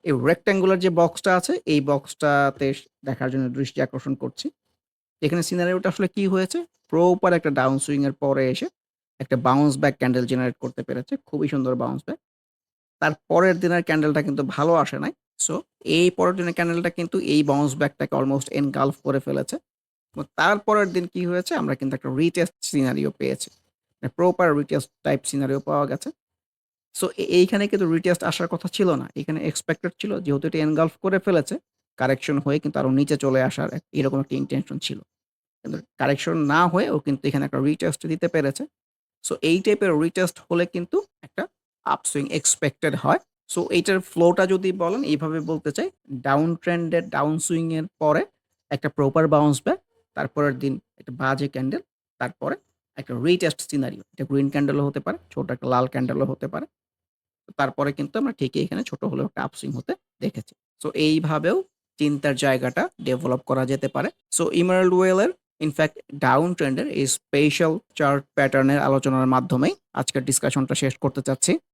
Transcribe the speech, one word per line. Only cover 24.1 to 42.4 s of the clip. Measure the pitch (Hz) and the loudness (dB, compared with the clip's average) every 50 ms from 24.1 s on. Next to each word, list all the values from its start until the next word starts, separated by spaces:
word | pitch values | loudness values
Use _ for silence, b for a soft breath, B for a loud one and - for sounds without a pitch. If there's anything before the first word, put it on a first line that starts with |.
| _ | _
প্রপার | - 175 180 - - 180 170 147 147 | 2 2 2 2 4 2 2 4 2
রিটেস্ট | 147 - 147 139 - _ _ _ _ | 0 -2 -2 -4 -4 _ _ _ _
টাইপ | 147 139 135 - - | -2 -2 -2 -2 -4
সিনারিও | - 139 139 131 135 139 - 147 | -4 -2 -2 -2 -2 -4 -2 -2
পাওয়া | 151 143 143 135 | -2 -2 0 -2
গেছে। | 135 - - 285 - _ _ _ _ _ _ _ _ _ _ _ _ _ _ _ _ - | -4 -8 -8 -12 -14 _ _ _ _ _ _ _ _ _ _ _ _ _ _ _ _ -4
So | 190 - - - | -4 -4 -4 -6
এ-, | 190 - 170 180 | -4 2 4 4
এইখানে | 180 185 - 202 202 208 | 6 6 4 0 0 0
কিন্তু | - 202 190 165 165 | 0 0 2 2 0
রিটেস্ট | 165 - 180 175 - - - | 2 2 0 0 2 0 -4
আসার | - - 175 170 - | -2 -2 -4 -4 -4
কথা | 165 - 185 - | -6 -6 -8 -2
ছিল | - 196 180 156 131 | 0 2 2 2 0
না, | 127 - _ 143 | -2 -8 _ -10
এখানে | 143 - 156 156 151 156 | -6 -6 -6 -4 -4 -4
এক্সপেক্টেড | - - - - 160 - - 180 _ _ | -4 -4 -4 -4 -4 -4 -4 -8 _ _
ছিল, | - 214 196 - 180 | -6 -6 -6 -4 -2
যেহেতু | 143 143 139 151 165 | -2 -2 0 -2 -2
এটা | 165 160 156 | -2 0 0
এনগালফ | 151 156 156 165 160 - _ - | 0 2 2 2 0 0 _ -2
করে | 190 190 190 - | 0 0 0 2
ফেলেছে, | 208 180 160 143 - 214 320 _ _ _ _ _ _ _ - | 2 2 2 0 0 -8 -10 _ _ _ _ _ _ _ -2
কারেকশন | 131 127 135 127 - - 147 139 135 | 0 0 0 0 0 -2 -2 0 0
হয়ে | 139 143 151 - | 0 -2 0 -2
কিন্তু | 147 - 139 | -2 -2 0
আরো | 139 131 131 135 | 0 2 2 2
নিচে | 147 143 147 - - | 2 2 0 0 2
চলে | 139 131 131 127 131 | 2 2 2 2 0
আসার | - - 139 - - | 0 -4 -6 -6 -6
এক-, | - _ _ - 151 | -10 _ _ -4 -2
এরকম | 135 135 - 135 139 | 0 0 0 -2 -2
একটা | _ 139 139 | _ -4 -6
ইনটেনশন | 139 - 139 135 - - - - - | -4 -4 -4 -4 -4 -6 -10 -8 -8
ছিল। | - - - - _ _ _ _ _ _ _ _ _ _ _ | -8 -10 -10 -14 _ _ _ _ _ _ _ _ _ _ _
কিন্তু | - 156 156 156 - _ _ _ | -12 -10 -10 -10 -12 _ _ _
কারেকশন | 135 135 143 139 - 165 170 165 151 139 147 | 0 0 0 0 -2 -4 -2 0 0 2 4
না | 165 180 180 165 | 4 4 4 2
হয়ে | 185 247 - - | 0 0 0 -2
ও | 151 _ | -4 _
কিন্তু | 147 139 135 - 143 | -2 -4 -2 -2 -2
এখানে | 143 139 139 | -2 -2 -4
একটা | 143 - 131 135 147 | -2 -2 -2 0 0
রিটেস্ট | 156 - 170 160 147 - - 165 | -2 0 -2 -4 -4 -4 -6 -6
দিতে | 160 - - 170 - | -4 -2 -2 0 0
পেরেছে। | 160 143 139 139 - 277 - _ _ _ _ _ _ _ _ _ _ - | 0 0 0 -4 -4 -12 -12 _ _ _ _ _ _ _ _ _ _ -8
So | - 151 - - 156 | -8 -6 -2 2 2
এই | 170 190 190 | 2 2 4
টাইপের | 220 208 202 202 185 160 151 160 | 2 2 2 2 0 2 2 0
রিটেস্ট | 165 - 185 185 170 - - - | 0 0 0 -2 -2 -4 -10 -8
হলে | _ 170 170 175 170 - | _ 0 0 0 -2 -4
কিন্তু | 180 175 - - 392 403 _ _ _ - | -8 -6 -2 -4 -4 -4 _ _ _ -20
একটা | - _ - 330 - _ _ _ _ _ _ _ - 143 | -12 _ -10 -10 -10 _ _ _ _ _ _ _ -4 -4
আপসুইং | - - - - 147 139 - - | -4 -4 -6 -4 -4 -4 -4 -6
এক্সপেক্টেড | 156 | -2